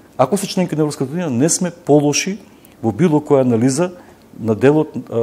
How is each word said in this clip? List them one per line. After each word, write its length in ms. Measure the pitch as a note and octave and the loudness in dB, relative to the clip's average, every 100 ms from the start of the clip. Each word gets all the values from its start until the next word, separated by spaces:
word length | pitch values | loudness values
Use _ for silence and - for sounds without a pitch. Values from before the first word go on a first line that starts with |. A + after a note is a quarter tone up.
| - - | -8 -2
ако 200 | C3 G3 | 0 -2
се 120 | F#3+ | -4
членки 260 | F#3+ F3 D#3 | -4 -2 -2
на 60 | |
Европската 300 | D3+ - C3 | -2 -4 -6
Унија, 160 | E3+ E3+ | -6 -4
не 200 | A#2+ D#3+ | 0 0
сме 220 | - F3+ | 0 -4
полоши 680 | - - D3 C#3+ C#3+ F#3+ G#3 - - - - | -4 2 2 2 -2 -4 -8 -12 -20 -20 -6
во 80 | A2+ | -4
било 280 | G2 F3 D3+ | 0 2 2
која 260 | D3+ C#3 B2+ | 2 2 4
анализа 460 | A2+ C3 C3 F3+ - - - _ - | 2 2 0 -4 -6 -20 -20 _ -8
на 140 | G#2+ | -4
делот, 420 | G#2+ C3 D#3 D3+ A#2+ | 2 4 4 0 -6
е, 40 | B2+ A#2 | -6 -2